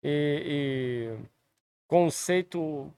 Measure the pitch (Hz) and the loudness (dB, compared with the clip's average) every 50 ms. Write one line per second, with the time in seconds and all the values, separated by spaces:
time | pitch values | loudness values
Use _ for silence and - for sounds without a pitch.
0 | - 139 147 147 147 147 143 151 - 165 147 143 143 139 135 131 127 123 123 120 | 0 0 0 2 2 2 0 0 -2 -2 -2 -2 -2 -2 -2 -2 -2 -2 -2 -4
1 | 117 113 113 110 113 - _ _ _ _ _ _ _ _ _ _ _ _ - 175 | -4 -6 -8 -10 -12 -16 _ _ _ _ _ _ _ _ _ _ _ _ 4 6
2 | 175 165 143 - - - 180 185 180 180 - 175 165 156 151 143 135 143 147 | 6 6 2 -2 -2 0 2 0 0 0 -4 -4 -4 -4 -4 -6 -8 -10 -14